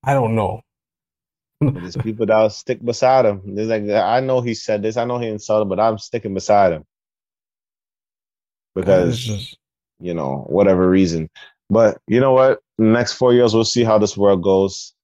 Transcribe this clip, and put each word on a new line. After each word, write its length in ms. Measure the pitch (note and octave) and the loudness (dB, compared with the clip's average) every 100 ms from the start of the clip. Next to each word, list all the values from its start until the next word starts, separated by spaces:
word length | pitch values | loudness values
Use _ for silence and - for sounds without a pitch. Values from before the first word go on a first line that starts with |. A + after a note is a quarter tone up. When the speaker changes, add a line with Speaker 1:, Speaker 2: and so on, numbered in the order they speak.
Speaker 1:
"I 100 | - | 0
don't 220 | C#3 A#2 A2+ | 0 0 -2
know." 260 | G2+ - _ _ _ _ _ _ | -2 -6 _ _ _ _ _ _
<laughs> 400 | _ _ _ _ | _ _ _ _
Speaker 2:
There's 360 | D3 - F2+ C3 | -4 -4 -10 -8
people 280 | A2+ G#2+ G#2+ | -8 -4 0
that 100 | A2 | 2
will 100 | A2 | 2
stick 340 | - - B2 A#2+ | -2 -8 -6 -6
beside 400 | A2+ B2+ C3 A#2 | -2 2 2 2
him. 300 | G2 G2 G2 | -2 -8 -8
There's 120 | A2 | -4
like, 140 | A2 G#2 | -4 -2
"I 300 | G#2 F#2 A#2+ | -2 0 -2
know 220 | C3 B2+ | 0 -2
he 120 | A#2+ | -4
said 280 | A2 - G#2+ | -8 -4 -4
this. 120 | G#2+ A2 | -4 -4
I 80 | A#2+ | -6
know 120 | B2 | -6
he 80 | A#2 | -6
insulted, 380 | G#2+ - G#2+ G#2 | -10 -2 -2 0
but 100 | F#2+ | 0
I'm 180 | A2 G#2+ | 0 -2
sticking 360 | - A#2+ G#2+ | -8 -10 -6
beside 380 | F#2+ - G#2 F#2+ | -8 0 2 2
him." 120 | D#2+ D2+ _ _ _ _ _ _ _ _ _ _ _ _ _ _ _ _ _ _ F#2+ | 0 -10 _ _ _ _ _ _ _ _ _ _ _ _ _ _ _ _ _ _ -6
Because, 400 | F#2 F#2+ F2 A#2 | 2 2 2 -2
Speaker 1:
It's 80 | B2 | -6
just 320 | G#2 - - _ _ _ _ | -8 -10 -20 _ _ _ _
Speaker 2:
you 140 | F2 | -8
know, 320 | E2+ C#2 C#2 C2+ | -6 -6 -6 -4
whatever 420 | E2 G2 F#2 F#2 | 2 2 4 4
reason. 400 | F#2+ F#2 E2 D#2+ - - _ _ | 4 2 -2 -8 -12 -20 _ _
But 300 | G#2 A2 - - | 2 2 0 -2
you 120 | A#2 | 0
know 140 | C3+ | 4
what? 260 | C3 C3 - _ - | 4 4 0 _ 0
In 60 | A2 | 2
the 60 | |
next 220 | A#2 A#2+ | 2 0
four 200 | - B2+ | 0 2
years, 200 | A#2+ A#2+ | 4 4
we'll 100 | A2+ A2 | 2 0
see 180 | A#2+ | 0
how 140 | A2+ G#2+ | 2 2
this 180 | G#2 - | 2 2
world 240 | G2+ G2 | 2 2
goes. 500 | F#2 F#2+ G2 - - _ | 2 2 0 -4 -18 _